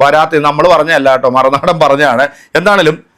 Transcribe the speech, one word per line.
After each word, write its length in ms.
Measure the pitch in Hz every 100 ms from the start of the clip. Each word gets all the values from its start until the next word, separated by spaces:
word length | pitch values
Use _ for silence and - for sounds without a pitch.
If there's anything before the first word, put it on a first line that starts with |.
വരാത്തത്. 400 | 139 151 160 160 147
നമ്മൾ 180 | 151 170
പറഞ്ഞതല്ല 360 | 165 151 156 135
കേട്ടോ, 160 | 131 127 127
മറുനാടൻ 400 | 131 139 175 165
പറഞ്ഞതാണ്. 420 | 147 139 147 120 143 - _ 156
എന്താണേലും 380 | 185 202 156 160 _